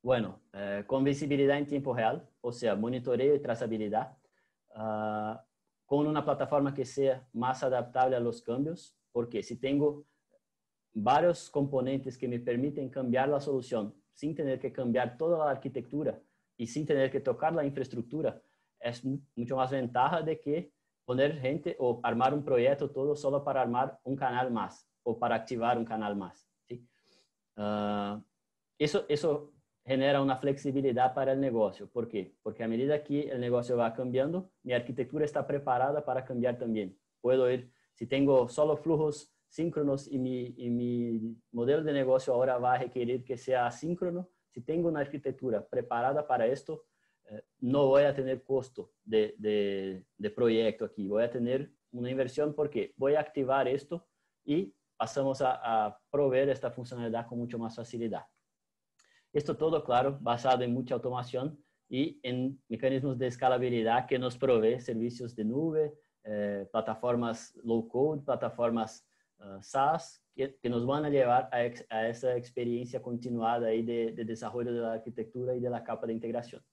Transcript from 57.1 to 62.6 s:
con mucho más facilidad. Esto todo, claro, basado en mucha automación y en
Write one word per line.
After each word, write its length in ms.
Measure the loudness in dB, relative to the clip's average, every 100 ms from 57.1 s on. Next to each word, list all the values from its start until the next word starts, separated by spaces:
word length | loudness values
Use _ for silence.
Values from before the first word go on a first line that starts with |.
| -4 -4
con 120 | -6
mucho 200 | -6 -6
más 160 | -6
facilidad. 520 | -8 -10 -6 -4 -6 -10 _ _ _ _ _ _ _ _ _ _
Esto 260 | -2 -2 0
todo, 280 | 2 0
claro, 340 | 2 2 2 0
basado 440 | -2 0 4 2
en 80 | 2
mucha 220 | -2 0
automación 680 | -2 -2 -4 -4 -4 -4 -8 _ _ _
y 320 | -2 -2 -4
en 380 | -4 -2 -2 -6